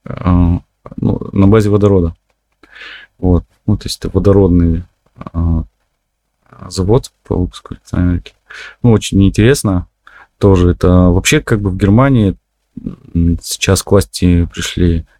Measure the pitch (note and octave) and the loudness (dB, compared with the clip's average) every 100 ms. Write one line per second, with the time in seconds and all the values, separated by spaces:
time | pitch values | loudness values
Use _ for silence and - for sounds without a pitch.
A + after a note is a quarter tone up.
0 | - - F2+ F2+ F2 F2 - _ - - | -16 -6 0 2 2 0 -6 _ -18 -6
1 | - - - - G2 A2 G#2 G#2 G2+ G2 | -4 -4 -4 0 4 4 2 2 2 2
2 | E2+ - _ _ _ _ _ - - - | 0 -6 _ _ _ _ _ -20 -20 -20
3 | - - F#2 F2 - _ - G#2 - - | -20 -6 0 0 -2 _ -4 -4 -4 -10
4 | - F#2+ F#2+ G2 F#2+ F2 E2+ E2 F2 _ | -6 -2 2 2 4 2 2 -2 -6 _
5 | _ _ - E2+ E2+ E2 - _ _ _ | _ _ -12 -4 -2 -2 -4 _ _ _
6 | _ _ _ _ _ - F#2 F2+ F#2+ B2 | _ _ _ _ _ -20 -14 -6 0 0
7 | - _ - F2+ F2+ - - - - F2+ | -2 _ -8 -4 -4 -8 -20 -20 -8 -2
8 | F2+ F2+ - _ _ - - - B2 G#2+ | -2 -2 -6 _ _ -20 -20 -4 0 0
9 | - G2 G2 - A2 C#3+ G#2+ F2 - _ | 0 0 0 2 2 2 0 -4 -6 _
10 | _ - - - G2+ F#2 F2+ F2 F2+ F2+ | _ -20 -20 -2 2 4 2 2 2 4
11 | F2+ F2+ - D3+ - A2 G2+ F#2+ G2+ G#2+ | 4 2 0 -2 0 -2 -2 -2 2 2
12 | C#3 B2+ G2 - _ _ _ - - - | 2 2 0 -2 _ _ _ -16 -16 -16
13 | - E2+ E2+ E2+ - - - F#2+ - G2+ | -8 -2 0 -2 -6 -6 -2 -2 0 0
14 | - - F2+ F2 E2+ - - - F2 E2 | 0 -2 0 2 0 -6 -10 -2 0 -2
15 | - _ | -6 _